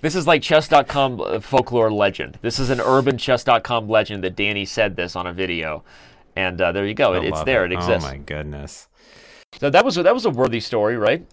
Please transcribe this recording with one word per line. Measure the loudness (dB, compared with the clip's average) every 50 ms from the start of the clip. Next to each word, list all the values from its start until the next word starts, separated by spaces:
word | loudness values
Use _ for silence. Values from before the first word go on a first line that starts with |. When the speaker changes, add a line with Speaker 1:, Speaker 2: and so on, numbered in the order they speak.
Speaker 1:
this | -2 -2 -2
is | 0 2
like | 2 2 2
chess | 2 4 2 2 4 6
dot | 4 4 4 4
com | 0 0 0 0 0 -4 -6 -4 -4 -6
folklore | -4 0 0 0 0 2 2 2 2 2
legend. | 2 2 0 0 0 -2 -10 -10 -10 -8
This | -6 -6 -2 -2
is | 0 0
an | 0 0
urban | 2 4 4 4 4 2 0
chess | 0 0 0 0 0 2
dot | 2 2 2 2
com | 0 -4 -4 -2 2
legend | 2 2 2 2 -6 -6 -6
that | -6 -4
Danny | -2 -2 -2 -2 -4 -6
said | -6 0 0 0 0 0
this | -4 -6 -6 -6
on | -8 -8
a | -6
video. | -4 -4 -4 -4 -4 -4 -6 -6 -8 -10 -12 -18 -20 -20 -20 -20 -20 _ _ _ _
And, | -4 -4 -4 0 0
uh, | 0 0
there | 0 0 -2
you | -2
go. | 0 0 0 0 0
Speaker 2:
I | 0
Speaker 1:
It, | -2
it's | -2 -2
Speaker 2:
love | -2 -2
Speaker 1:
there. | 0 2 0 0
Speaker 2:
it. | 0
Speaker 1:
It | -2
exists. | -4 0 0 0 -2 -2
Speaker 2:
Oh | -6
my | -10 -12
goodness. | -12 -10 -10 -10 -10 -10 -12 -12 -14 -16 -18 -20 -20 _ _ _ _ _ -20 -20 -20 -20 -20 -20 -20 _ -12 -4
Speaker 1:
So | -4 4
that | 4 4 4
was, | 4 0
that | 2 2 2
was | 2 2 0
a | -2
worthy | 0 2 0 0 0 -4
story, | -6 -2 -2 0 0 0 0 2
right? | 2 2 2 0 -4 -14